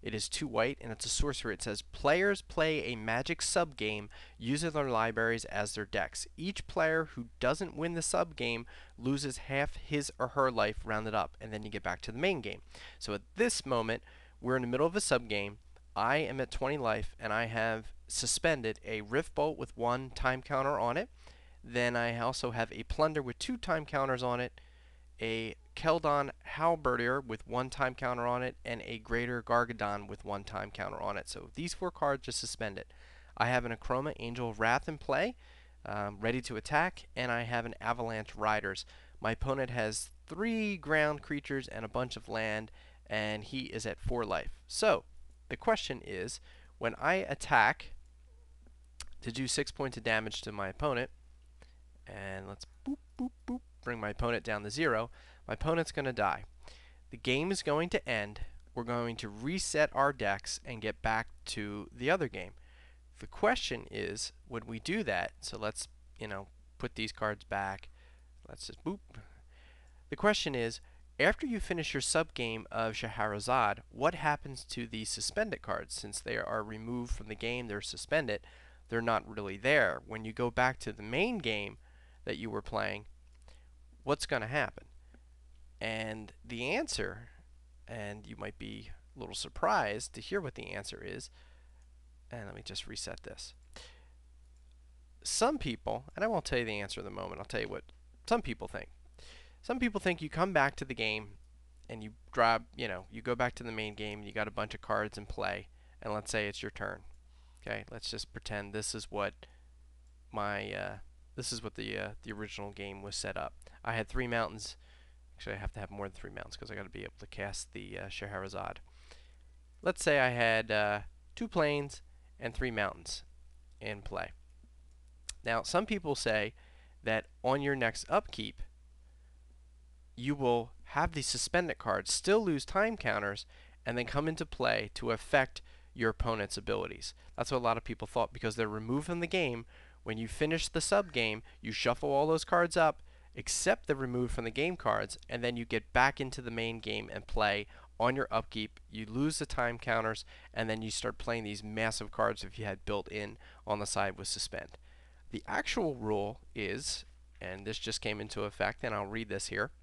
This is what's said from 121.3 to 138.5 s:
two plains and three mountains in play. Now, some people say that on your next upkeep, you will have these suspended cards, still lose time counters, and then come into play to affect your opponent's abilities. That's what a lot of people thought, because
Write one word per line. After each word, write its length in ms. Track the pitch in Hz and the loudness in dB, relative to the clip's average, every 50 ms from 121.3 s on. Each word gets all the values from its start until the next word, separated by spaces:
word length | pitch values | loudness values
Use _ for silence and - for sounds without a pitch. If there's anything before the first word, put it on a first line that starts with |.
| - | -8
two 120 | - 240 220 | -6 -6 -2
plains 540 | - 180 156 147 147 147 143 143 - - - - - - - - - - | 2 4 4 4 4 2 0 -2 -6 -12 -14 -16 -20 -20 -20 -20 -16 -6
and 160 | 120 120 117 | -6 -6 -2
three 160 | - 131 127 | 0 0 0
mountains 520 | 117 110 104 95 - - 85 - - - - - - - - - - - - - - - | 2 2 2 2 0 -4 -8 -8 -8 -8 -8 -14 -18 -20 -20 -20 -20 -20 -20 -20 -16 -10
in 220 | 110 107 107 101 | -6 -6 -6 -6
play. 300 | 101 - 98 92 87 87 - - - - - - - - - - - - - - - - - - - - - - - | -6 -6 -4 -4 -4 -6 -8 -16 -20 -20 -20 -20 -20 -20 -20 -20 -20 -20 -20 -20 -20 -20 -20 -20 -14 -14 -12 -8 -2
Now, 180 | 117 113 117 | 2 2 2
some 240 | - - - 175 214 | 2 2 2 2 2
people 300 | 214 220 202 175 156 143 | 2 0 -2 0 0 0
say 400 | - - 117 110 107 104 110 - - - - - - - - - - - | 0 2 2 4 4 2 0 -2 -8 -20 -20 -20 -20 -20 -20 -20 -6 0
that 240 | 113 110 110 - - - - - | 2 2 2 0 -4 -14 -2 2
on 180 | 127 131 143 | 2 4 4
your 140 | 143 143 139 | 4 2 2
next 320 | 135 123 113 110 - - - | 4 4 2 2 0 -2 2
upkeep, 540 | 156 202 214 - - - 110 107 107 - - - - - - - - - - - - - - - - - - - - - - - - - - - - - - - - | 2 2 2 2 -6 -6 -6 -6 -4 -8 -8 -8 -8 -18 -20 -20 -20 -20 -20 -20 -20 -20 -20 -20 -20 -20 -20 -20 -20 -20 -20 -20 -20 -20 -20 -20 -20 -20 -20 -18 -12
you 220 | - 117 135 147 | -6 0 0 0
will 360 | 143 135 123 120 120 113 113 - - - | 4 6 6 6 6 4 0 -8 -16 -14
have 300 | - - 139 156 180 165 | -2 2 2 2 2 2
these 120 | 147 135 | -2 -2
suspended 540 | - - 127 - - - 175 180 165 - - | 0 0 0 -2 2 2 2 4 4 0 -2
cards, 340 | - 117 98 98 98 - - | 2 2 2 2 2 2 0
still 300 | - - - 196 220 220 | 0 4 6 6 6 6
lose 220 | 190 160 143 - | 4 2 0 0
time 300 | - - 190 208 226 226 | 0 2 4 4 4 2
counters, 500 | 208 - 120 104 104 101 101 101 101 - - - - - - - - - | 0 2 2 2 4 2 0 -2 -2 -8 -12 -16 -20 -20 -20 -20 -8 -4
and 120 | - 117 120 | -2 0 0
then 80 | 120 | 0
come 220 | 120 - 139 147 160 | 0 0 2 2 2
into 180 | 160 160 165 | 0 -2 -4
play 460 | - - - 123 117 113 110 107 104 - | -6 -2 2 4 4 4 4 2 -2 -6
to 160 | - 120 117 | -4 0 0
affect 520 | 113 110 - - - 143 131 127 - - - - - - - - - | 0 0 0 4 4 4 4 4 0 -12 -14 -14 -20 -20 -20 -16 -4
your 180 | 127 117 113 | 2 2 2
opponent's 460 | 110 - - 120 113 110 101 98 - - | 4 4 2 2 2 0 0 -2 -4 -6
abilities. 580 | 101 101 107 104 92 85 101 - - - - - - - - | -2 0 0 0 0 -4 -8 -8 -10 -12 -12 -12 -18 -14 -4
That's 140 | - 131 - | -2 -2 2
what 80 | 143 127 | 2 2
a 60 | 120 | 4
lot 140 | 117 113 110 | 4 2 2
of 80 | - | 0
people 220 | - 117 - - - | -4 -6 -4 -6 -2
thought, 260 | - 123 113 - - | 2 2 0 2 0
because 220 | 120 - 113 | -2 -2 -2